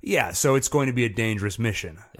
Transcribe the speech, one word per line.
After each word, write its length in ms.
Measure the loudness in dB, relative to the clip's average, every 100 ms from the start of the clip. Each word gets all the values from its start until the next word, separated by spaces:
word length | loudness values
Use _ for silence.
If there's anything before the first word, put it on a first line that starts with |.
Yeah, 280 | 0 0 0
so 240 | 0 2 2
it's 120 | 2
going 200 | 0 2
to 60 |
be 120 | 2 0
a 40 |
dangerous 480 | 0 0 0 -4 -2
mission. 400 | -2 -2 -8 -14 -20